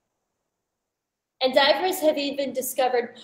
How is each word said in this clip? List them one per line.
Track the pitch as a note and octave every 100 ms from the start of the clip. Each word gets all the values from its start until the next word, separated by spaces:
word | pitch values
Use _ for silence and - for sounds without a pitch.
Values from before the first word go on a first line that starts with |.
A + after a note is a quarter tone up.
| _ _ _ _ _ _ _ _ _ _ _ _ _ _
And | C4
divers | C4+ C#4 D4+ F#4 -
have | D4+ C#4+
even | C#4+ C4 C#4
discovered | A#3+ - - B3+ B3 A3+ -